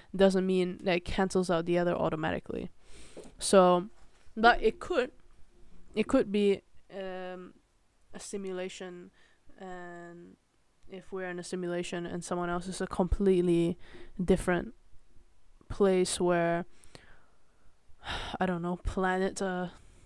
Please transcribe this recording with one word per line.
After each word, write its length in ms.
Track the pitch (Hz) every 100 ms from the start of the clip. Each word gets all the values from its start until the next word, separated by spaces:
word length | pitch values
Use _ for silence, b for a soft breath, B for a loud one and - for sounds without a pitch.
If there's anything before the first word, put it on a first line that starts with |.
| B 190
doesn't 300 | 196 190 190
mean 340 | 185 180 175
that 140 | 196 175
it 80 | -
cancels 440 | - 190 185 180
out 160 | 165 170
the 120 | 175
other 180 | 175 170
automatically. 720 | 160 160 160 - - - - - B B B B B -
So, 480 | - 196 180 180 196 - - - - -
but 260 | 233 -
it 180 | 220 -
could, 320 | - 339 247 - - - - - - - - 214
it 120 | 214
could 240 | 269 214
be, 300 | 208 202 190 - - - 196
um, 580 | 190 185 185 185 180 - _ _ _ _ -
a 60 | 202
simulation, 920 | - 202 190 185 185 - 185 175 185 _ - _ - -
and 760 | 190 180 175 175 175 170 180 - _ _ _ _ -
if 220 | 190 -
we're 180 | 190 185
in 100 | 175
a 40 |
simulation 600 | 175 185 175 175 180 180 170
and 180 | 175
someone 260 | - 175 175
else 180 | 175 185
is 140 | 180
a 60 | 190
completely 920 | - 180 - 196 185 175 170 170 180 b b b b
different 500 | 180 185 - 175 226 - - - - - - - - - -
place 500 | - 196 185 185 -
where, 460 | 175 175 170 170 170 b b b b b b b b b b - - -
<sighs> 380 | - - - -
I 60 | 185
don't 160 | 175
know, 160 | 175 180
planets 640 | - - 185 185 190 -
are 300 | 196 180 175 b b b